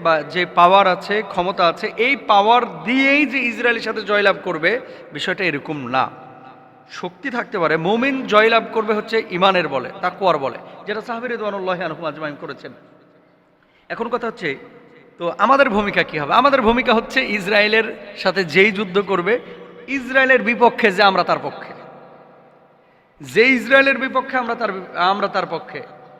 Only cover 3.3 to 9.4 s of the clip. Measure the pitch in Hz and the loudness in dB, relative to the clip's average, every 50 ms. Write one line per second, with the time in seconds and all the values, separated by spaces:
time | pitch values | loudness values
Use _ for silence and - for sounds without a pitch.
3.3 | 247 269 247 240 220 214 247 240 233 226 - 220 220 220 202 190 208 208 202 196 | -2 -4 -4 -4 -4 -2 0 0 0 -2 -4 -6 -6 -6 -4 0 0 2 4 2
4.3 | 180 - - 185 165 156 156 180 220 254 - - - - - - - 147 - 196 | 2 0 -2 -6 -4 -2 0 0 0 -2 -6 -10 -18 -20 -18 -14 -12 -8 -6 -4
5.3 | 180 196 190 170 147 139 - - 156 143 127 117 127 131 120 117 - - - - | -4 -2 -2 -2 -2 -4 -6 -6 -8 -8 -6 -2 0 0 0 -2 -4 -12 -20 -20
6.3 | - - - - - - - - - - _ - - - - 208 - - - 269 | -20 -20 -20 -20 -20 -20 -20 -20 -20 -20 _ -20 -16 -12 -12 -12 -12 -10 -10 -8
7.3 | 233 240 202 - - 190 165 151 156 165 160 180 220 233 254 277 269 262 226 185 | -6 -6 -8 -6 -4 -2 0 0 0 0 0 0 0 0 0 0 -2 -4 -2 2
8.3 | 208 208 214 226 226 226 226 226 - 220 208 214 214 214 208 - 226 220 214 - | 4 4 6 6 4 2 0 -2 -4 -4 -2 -2 -2 -4 -4 -4 -4 -4 -4 -4
9.3 | 185 175 | -2 2